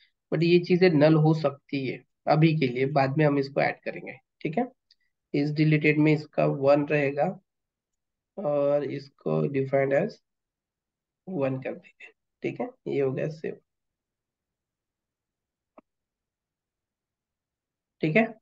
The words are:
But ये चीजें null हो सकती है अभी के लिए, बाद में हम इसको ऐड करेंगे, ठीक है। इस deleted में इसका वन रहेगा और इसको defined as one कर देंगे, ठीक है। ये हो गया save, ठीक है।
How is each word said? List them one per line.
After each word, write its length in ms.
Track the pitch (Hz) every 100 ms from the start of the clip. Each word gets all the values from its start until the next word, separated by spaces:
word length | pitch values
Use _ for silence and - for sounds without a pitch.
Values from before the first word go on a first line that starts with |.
| _ _ _
But 100 | 156
ये 160 | 170 175
चीजें 300 | 175 175 185
null 240 | 151 151 160
हो 180 | 156
सकती 520 | 160 143 135 _ 139 131
है 180 | - _ _ -
अभी 260 | 151 160 156
के 80 | 135
लिए, 200 | 123 135
बाद 300 | 151 135 139
में 60 | 151
हम 120 | 143
इसको 220 | 135 143
ऐड 200 | 135 -
करेंगे, 380 | - - - 120 _ _
ठीक 180 | - 156
है। 80 | 254 - _ _ _ _ _
इस 160 | 147 147
deleted 460 | 147 156 151 151 151
में 140 | 151
इसका 340 | 151 - - 151
वन 400 | 147 135 147 147
रहेगा 400 | 151 139 143 165 202 _ _ _ _ _ _ _ _ _ -
और 480 | 196 147 143 143
इसको 600 | 135 139 - _ - 156 151
defined 460 | 135 135 135 139
as 180 | 139 208 - _ _ _ _ _ _ _ _ _ _ -
one 340 | 180 135 131
कर 140 | -
देंगे, 320 | - - _ - _ _ _
ठीक 180 | 139 135
है। 80 | 254 - -
ये 120 | 139
हो 120 | 135
गया 160 | 135 -
save, 320 | 156 - - _ _ _ _ _ _ _ _ _ _ _ _ _ _ _ _ _ _ _ _ _ _ _ _ _ _ _ _ _ _ _ _ _ _ _ _ _ _ _ _ _ _ _ _
ठीक 140 | 165 160
है। 100 | 220 -